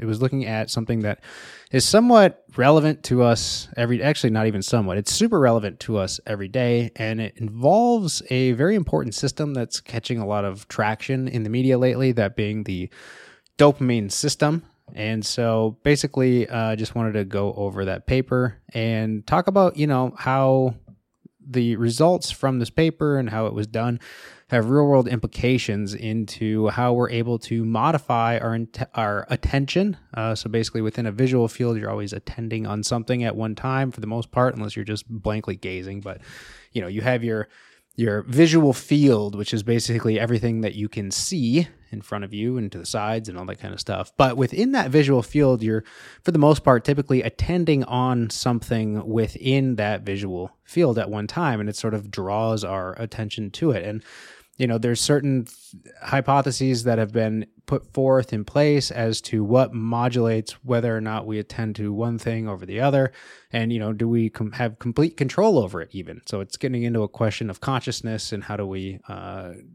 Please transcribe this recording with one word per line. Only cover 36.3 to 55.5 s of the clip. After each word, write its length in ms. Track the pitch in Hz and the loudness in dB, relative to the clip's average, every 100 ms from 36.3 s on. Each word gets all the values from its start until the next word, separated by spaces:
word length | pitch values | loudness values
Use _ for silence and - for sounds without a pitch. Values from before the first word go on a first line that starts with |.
| - - - - | -20 -20 -20 -8
you 80 | 120 | -6
know, 80 | 90 | -6
you 140 | 104 | -2
have 200 | 117 123 | 0 0
your, 260 | 117 110 104 _ _ _ _ - | 0 -2 -4 _ _ _ _ -2
your 260 | 117 104 | 0 0
visual 500 | 131 127 165 165 147 | 0 6 8 8 6
field, 600 | 127 - 147 139 110 104 | 4 2 4 6 6 2
which 180 | 101 107 | -4 -4
is 100 | 110 | -2
basically 560 | 107 117 - 117 113 107 | 0 0 0 0 0 0
everything 440 | 113 117 117 113 | 0 0 0 -2
that 120 | 107 | -4
you 140 | 104 104 | -4 -6
can 220 | - 98 | -6 -6
see 580 | - - 180 117 143 160 - - | -4 -4 -2 2 2 0 -6 -16
in 100 | 107 | -14
front 240 | - 104 | -10 -10
of 80 | 101 | -8
you 240 | 107 113 127 | -4 -4 -2
and 160 | 101 | -6
to 60 | 90 | -8
the 80 | 82 | -6
sides 420 | 110 104 113 107 | -4 -2 -4 -6
and 80 | 90 | -10
all 80 | 92 | -10
that 140 | 98 | -12
kind 140 | 98 | -12
of 60 | 95 | -10
stuff. 320 | - 95 92 - | -6 -6 -4 2
But 220 | 135 123 | 2 4
within 340 | 127 - 247 | -2 0 0
that 180 | 269 135 | 0 2
visual 320 | 147 139 131 | 4 4 2
field, 400 | - 147 139 123 | 2 2 4 4
you're, 220 | 110 110 - - - - | 0 -2 -4 -20 -20 -6
for 80 | - | 0
the 80 | 165 | 6
most 260 | 147 151 | 6 6
part, 220 | - 123 - | 6 4 4
typically 340 | 143 139 131 | -2 2 0
attending 640 | 117 - - 175 160 143 | 0 -4 -2 0 2 2
on 460 | - 123 127 123 113 | 2 0 0 0 -2
something 760 | - 127 120 - 113 110 107 101 | -2 -2 -2 -2 -2 -2 -4 -2
within 720 | 113 110 - 135 135 131 113 | -2 -2 -2 0 2 2 0
that 260 | 104 101 | -2 -2
visual 500 | 101 98 101 90 92 _ | -4 -6 -6 -6 -8 _
field 340 | _ 170 160 113 | _ 2 2 2
at 120 | 107 | -2
one 160 | 104 104 | -4 -6
time, 340 | - 160 110 | -2 -2 -2
and 80 | 104 | -4
it 80 | 101 | -4
sort 160 | 113 | -4
of 180 | 107 104 | -4 -6
draws 540 | 101 92 104 113 110 | -8 -4 -2 0 -2
our 300 | 98 95 92 92 | -4 -6 -6 -8
attention 520 | 117 - 107 - 101 | -10 -8 -8 -8 -10
to 220 | - 165 | -4 0
it. 120 | 104 | 0
And, 180 | 95 107 - - - - _ - | -4 -10 -12 -20 -20 -20 _ -4
you 80 | 127 | -2
know, 100 | 113 | 0
there's 240 | 120 117 | 0 0
certain 440 | - 147 139 131 | 2 2 2 -2
th-, 120 | 113 | -2